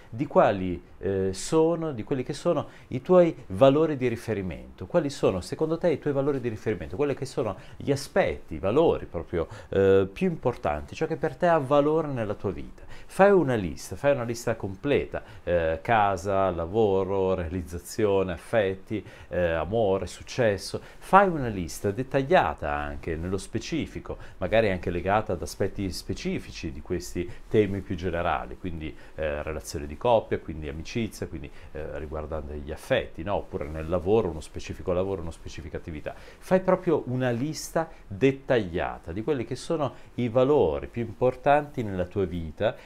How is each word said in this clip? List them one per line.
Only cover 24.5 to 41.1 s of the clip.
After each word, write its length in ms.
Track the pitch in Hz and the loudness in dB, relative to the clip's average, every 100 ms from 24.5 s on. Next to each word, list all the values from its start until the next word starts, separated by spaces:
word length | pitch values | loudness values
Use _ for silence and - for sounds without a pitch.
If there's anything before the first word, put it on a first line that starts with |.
| 110 107 | 4 4
anche 200 | 92 95 | 2 -2
legata 440 | 87 95 107 - | -2 2 2 2
ad 80 | 90 | -4
aspetti 500 | 85 - 98 - 95 | -4 -2 -2 -2 -4
specifici 800 | - - 92 185 156 - - 80 | -4 -6 -6 -4 -6 -8 -10 -8
di 100 | 71 | -8
questi 480 | - 87 - 87 85 - - | -6 -6 -4 -6 -6 -8 0
temi 320 | 110 101 98 | 4 4 2
più 140 | 90 90 | -4 -4
generali, 640 | 90 82 85 69 62 - | -2 -2 0 0 -4 -8
quindi, 380 | 92 80 78 - - - | -8 -6 -8 -10 -14 -6
eh, 260 | 78 73 | -4 -2
relazione 460 | 73 76 - 82 73 | -4 -8 -8 -8 -8
di 100 | 76 | -2
coppia, 420 | 123 113 - - | 2 2 2 -4
quindi 300 | - 76 76 | -4 -8 -6
amicizia, 580 | 76 80 123 107 - 92 | -8 -6 -4 -4 -6 -8
quindi, 220 | 78 71 - - | -8 -12 -14 -14
eh, 260 | 76 76 73 | -10 -8 -8
riguardante 580 | 76 76 76 78 71 76 | -8 -8 -6 -6 -6 -8
gli 140 | 71 | -8
affetti, 520 | 78 - 123 71 - | -8 -2 -2 -2 -8
no? 120 | 87 90 | -4 -4
Oppure 320 | - 90 73 | -4 -6 -6
nel 220 | 78 80 | -6 -2
lavoro, 400 | 90 87 113 92 | 0 4 4 2
uno 100 | 78 | -4
specifico 540 | - - - 101 - | -8 -10 -10 -6 -2
lavoro, 280 | 87 98 95 | 0 0 -4
una 100 | 85 | -6
specifica 460 | - - - - 80 | -10 -12 -12 -10 -10
attività. 360 | - 76 - - | -8 -8 -10 -12
Fai 460 | - - - 185 | -16 -12 0 2
proprio 420 | 185 185 175 147 120 | 4 0 2 0 0
una 240 | 127 127 | -2 0
lista 580 | 117 147 147 - 170 160 - - | 0 -4 -6 -6 -4 -4 -8 -10
dettagliata 1040 | 98 135 135 - 123 90 85 65 62 82 | 2 2 2 2 2 2 -2 -2 -4 -8
di 120 | 87 | -6
quelli 220 | 113 135 107 | -2 -2 -2
che 100 | - | -6
sono 380 | - 165 131 - - - | -4 -2 -2 -4 -12 -2
i 140 | 120 | 2
valori 580 | 120 135 147 87 71 - | 4 6 6 6 2 -4
più 140 | 120 | -6
importanti 800 | 117 | -6